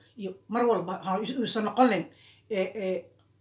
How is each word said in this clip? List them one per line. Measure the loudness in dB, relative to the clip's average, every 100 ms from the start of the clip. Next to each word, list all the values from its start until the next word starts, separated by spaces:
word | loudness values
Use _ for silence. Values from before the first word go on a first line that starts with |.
| _ -12
iyo | -12 -12 -6
mar | 0 2
walba | 2 0 -6
ha | -2 -2
u-, | -2 -2
uusan | -2 -2
noqonin, | 0 4 4 4 -2 -12 -20 -20 -6
eh, | -4 -4 -4
eh, | -4 -4 -6 _ _ _